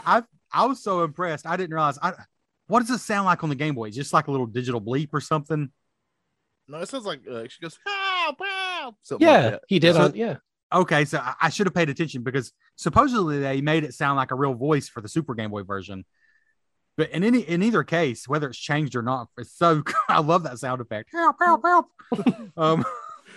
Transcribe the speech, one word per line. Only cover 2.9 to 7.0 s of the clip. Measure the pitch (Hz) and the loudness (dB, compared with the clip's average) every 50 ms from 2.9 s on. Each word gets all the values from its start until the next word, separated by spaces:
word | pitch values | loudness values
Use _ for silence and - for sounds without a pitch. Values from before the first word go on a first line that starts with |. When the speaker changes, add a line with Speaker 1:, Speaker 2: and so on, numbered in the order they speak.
Speaker 1:
it | 254 202 | -2 -4
sound | - - 208 202 196 | -2 -2 -2 0 2
like | 185 170 - | 2 2 2
on | 165 156 | 0 -2
the | 143 | -2
Game | 127 151 156 143 | 0 -2 -2 -2
Boy? | 117 110 107 | -4 -6 -8
Just | 104 135 143 - | -8 -8 -4 0
like | - 156 147 147 | 0 0 0 0
a | |
little | 139 131 123 | -2 -2 -2
digital | 113 104 127 123 127 120 117 | -2 -4 -4 -2 -2 -2 -4
bleep | 98 113 127 143 156 147 | -2 -2 -2 -2 -2 -2
or | - 143 | -4 -4
something? | - - 156 156 147 - 160 151 143 127 _ _ _ _ _ _ _ _ _ _ _ _ _ _ _ _ _ _ _ - | -2 -2 -2 -2 -2 -2 -4 -4 -4 -6 _ _ _ _ _ _ _ _ _ _ _ _ _ _ _ _ _ _ _ -16
Speaker 2:
No, | 139 160 | -12 -12
it | 180 - | -10 -8
sounds | 269 269 | -10 -8